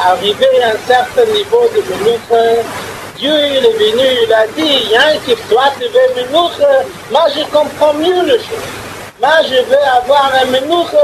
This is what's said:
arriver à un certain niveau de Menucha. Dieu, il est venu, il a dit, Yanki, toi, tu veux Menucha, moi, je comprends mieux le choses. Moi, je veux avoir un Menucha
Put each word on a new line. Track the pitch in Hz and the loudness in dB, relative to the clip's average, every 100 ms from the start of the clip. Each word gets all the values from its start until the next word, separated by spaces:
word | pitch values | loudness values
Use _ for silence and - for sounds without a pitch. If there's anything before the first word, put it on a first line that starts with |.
| 180 | 2
arriver | 185 202 202 262 254 | 0 -2 0 2 2
à | 233 | 2
un | 214 - | -2 0
certain | 254 - - 226 | 0 2 0 2
niveau | 415 - 466 466 | 0 0 0 2
de | 427 | 0
Menucha. | 370 370 - 233 - 233 226 233 226 - - - - - | -4 -2 -2 -2 0 0 2 0 -2 -10 -12 -14 -16 -8
Dieu, | 269 | -2
il | 302 294 269 | 0 0 0
est | 233 214 | 0 2
venu, | 214 226 269 240 | 0 2 0 0
il | 226 | 2
a | 220 214 - | 2 0 -2
dit, | 311 269 214 | -2 0 0
Yanki, | 226 302 302 - 233 - | 2 2 0 -2 -4 0
toi, | 247 277 269 | 2 2 0
tu | 339 | -4
veux | 254 262 247 | 0 0 0
Menucha, | 247 302 349 - 285 269 403 349 - | -2 -2 -2 0 2 2 0 -10 -4
moi, | 254 330 | 0 0
je | - - 294 | -2 -2 -2
comprends | - - 302 | -2 0 0
mieux | 294 330 359 | 2 0 0
le | 330 262 | 2 0
choses. | - 453 - - - - - - | -2 -10 -10 -12 -14 -16 -18 -4
Moi, | 262 320 | 2 2
je | 247 254 226 | 2 0 2
veux | 277 277 247 | 2 2 0
avoir | 247 277 269 262 | 2 2 2 0
un | 254 | 0
Menucha | 254 294 349 330 302 | -2 0 -2 0 2